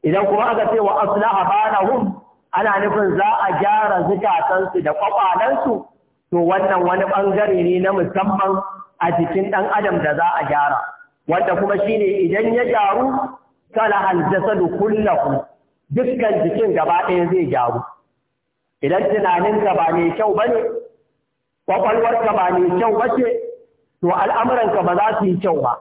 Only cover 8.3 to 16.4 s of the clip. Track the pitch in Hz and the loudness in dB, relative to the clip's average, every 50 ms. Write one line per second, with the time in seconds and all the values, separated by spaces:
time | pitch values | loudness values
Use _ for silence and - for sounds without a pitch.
8.3 | 196 196 196 190 196 190 190 - - - - _ _ _ 175 175 175 170 165 151 | 0 0 0 0 0 -2 -4 -6 -10 -14 -18 _ _ _ -2 0 0 0 0 0
9.3 | 175 190 190 190 196 190 190 190 196 208 208 202 175 175 147 151 147 143 170 175 | 0 -2 -2 0 -2 -2 -2 0 -2 -2 0 0 -2 0 0 0 0 0 0 0
10.3 | - 175 156 135 147 147 143 143 139 123 - - - - - _ _ _ _ - | 0 -2 -2 -2 0 0 0 0 0 -2 -4 -6 -12 -16 -20 _ _ _ _ -2
11.3 | 160 180 - 190 180 170 196 190 208 190 202 214 220 214 208 190 185 196 175 170 | 0 0 2 0 0 0 0 0 0 0 0 0 0 0 0 0 2 0 0 0
12.3 | 180 208 226 233 226 240 247 - 233 220 208 196 196 220 254 269 262 262 262 262 | 0 0 0 0 2 0 0 2 2 2 2 2 2 0 0 0 -2 -4 -6 -6
13.3 | - - _ _ _ _ _ _ - 220 220 214 208 202 190 190 185 175 160 143 | -10 -16 _ _ _ _ _ _ -2 -2 0 0 0 0 0 0 0 0 0 0
14.3 | 190 190 185 233 214 185 180 165 180 - 202 220 214 220 214 208 - - 170 - | 0 0 0 0 0 0 0 -2 0 0 0 0 0 0 0 0 0 0 0 0
15.3 | 139 - - - - _ _ _ _ _ _ _ 143 214 254 247 262 247 240 214 | -2 -4 -4 -8 -16 _ _ _ _ _ _ _ -2 -2 0 0 0 0 0 0
16.3 | 202 208 | 0 0